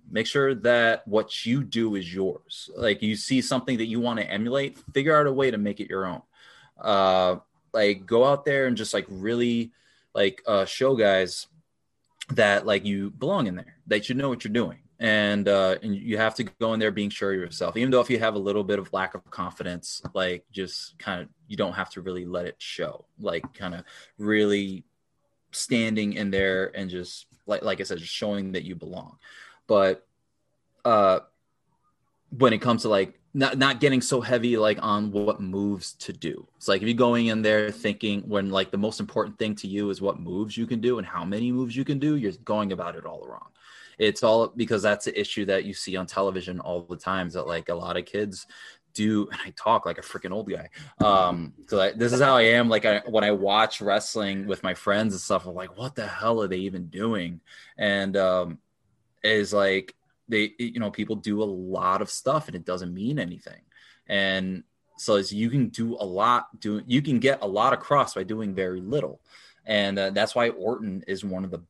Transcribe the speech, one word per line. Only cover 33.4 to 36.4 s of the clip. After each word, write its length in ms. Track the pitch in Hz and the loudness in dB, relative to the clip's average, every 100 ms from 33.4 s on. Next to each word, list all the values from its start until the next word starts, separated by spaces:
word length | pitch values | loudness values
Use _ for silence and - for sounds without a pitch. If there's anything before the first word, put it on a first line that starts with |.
| 135 135 | 0 2
not 240 | 135 123 | 2 4
getting 180 | 143 131 | 4 4
so 220 | - 131 | 2 -2
heavy, 360 | 113 123 120 113 | 2 2 2 4
like, 220 | 107 101 | 4 2
on 300 | 110 104 104 | 0 0 0
what 300 | 101 104 - | 0 0 -2
moves 520 | 95 98 101 95 - - | -4 -2 -2 -4 -8 -12
to 180 | - | -12
do. 340 | 85 80 - | -8 -8 -8